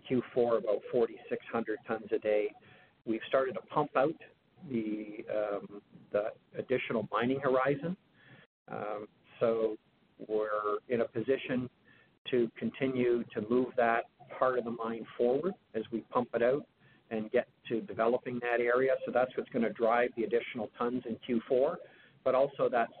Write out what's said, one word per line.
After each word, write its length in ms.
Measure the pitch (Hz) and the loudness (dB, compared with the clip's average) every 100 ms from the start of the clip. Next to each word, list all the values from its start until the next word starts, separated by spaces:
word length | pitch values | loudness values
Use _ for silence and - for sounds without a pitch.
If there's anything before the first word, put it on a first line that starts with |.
| - | -2
Q 160 | 127 - | -2 0
four 240 | 127 117 113 | 2 2 2
about 240 | 107 98 - | 2 -2 0
forty-six 540 | 123 113 - - 120 - | 0 0 -2 -8 -8 -4
hundred 260 | 117 110 107 - | -4 -2 -6 -4
tons 200 | 110 107 | -6 -2
a 60 | 110 | -2
day. 320 | 107 107 104 - - - _ _ | 2 2 0 -6 -20 -20 _ _
We've 160 | - 110 - | -4 -4 0
started 240 | 135 131 | 0 0
to 60 | 101 | -4
pump 280 | - 156 147 135 | -4 -2 0 2
out 180 | 147 160 - _ _ - 165 | 2 0 -14 _ _ -18 -4
the, 540 | 117 107 107 107 110 - | -4 -2 -4 -8 -12 -4
um, 480 | 107 104 101 98 101 _ - - | -2 -2 -4 -8 -16 _ -20 -2
the 160 | 104 110 - _ - | -2 -2 -8 _ -10
additional 520 | - 127 - 120 104 | -2 -2 0 -2 0
mining 280 | 107 120 135 | 0 0 2
horizon. 560 | 139 127 135 139 165 185 _ _ - 135 - _ - | 2 2 2 0 -2 -8 _ _ -20 -20 -20 _ -12
Um, 380 | 110 104 104 107 _ _ - | -8 -6 -8 -10 _ _ 0
so 360 | 117 113 110 110 _ _ _ - - | 2 2 0 -2 _ _ _ -16 -2
we're 500 | 107 107 107 104 104 - | -2 0 -2 0 -2 -2
in 120 | 120 | -2
a 40 | |
position 640 | 113 117 117 135 - 127 127 _ _ - _ _ - | -2 -2 0 -2 0 -4 -4 _ _ -20 _ _ -2
to 200 | 123 117 - | 0 0 -2
continue 640 | 113 - 135 127 123 120 110 | -6 -2 -2 0 2 2 0
to 80 | 117 104 | -6 0
move 200 | 123 123 - | 2 2 2
that 280 | 117 117 - _ - - | 2 2 -2 _ -12 0
part 200 | 131 127 | 2 2
of 60 | |
the 60 | 117 | -2
mine 360 | 117 113 113 107 - | -6 -6 -6 -8 0
forward 380 | 123 139 175 202 _ | 2 4 0 -6 _
as 80 | 110 107 | -8 -4
we 100 | 113 - | -6 -2
pump 180 | 127 120 | -2 0
it 80 | 117 | 2
out 220 | 117 143 - _ _ _ - | 2 2 -2 _ _ _ -8
and 200 | 110 107 | -6 0
get 180 | 120 - _ - | 0 0 _ -4
to 120 | 113 | -4
developing 580 | 101 123 113 123 131 120 | -4 0 2 2 -2 -6
that 200 | 120 120 | 0 0
area. 320 | 120 123 131 131 | 4 4 2 0
So 60 | 123 | 0
that's 240 | 120 127 - | 0 0 -2
what's 140 | - | -4
gonna 200 | - 110 | -2 -2
drive 400 | 101 113 120 123 117 | 2 2 4 2 0
the 80 | |
additional 460 | 107 117 - 123 104 - | 0 0 -2 -8 -8 -4
tons 240 | 120 123 123 | -2 -2 -6
in 100 | 113 - | -8 -2
Q 140 | 117 - | -2 2
four, 300 | 127 147 180 - - - _ | 2 2 0 -12 -20 -20 _
but 100 | 131 | 2
also 340 | 127 143 - 127 | 4 2 2 2
that's 220 | 117 113 - | 2 0 -4